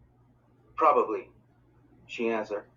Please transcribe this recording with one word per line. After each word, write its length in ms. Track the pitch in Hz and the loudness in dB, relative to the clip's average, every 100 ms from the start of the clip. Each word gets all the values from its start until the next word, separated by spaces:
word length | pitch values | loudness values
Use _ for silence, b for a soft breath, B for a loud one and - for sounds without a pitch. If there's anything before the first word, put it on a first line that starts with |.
| _ _ _ _ _ _ _ - | _ _ _ _ _ _ _ 0
Probably, 540 | 156 135 107 104 - - _ _ _ _ _ - - | 4 4 2 -2 -8 -18 _ _ _ _ _ -20 -16
she 220 | - 117 | -6 -4
answered 360 | 113 101 104 - | -2 -4 -8 -10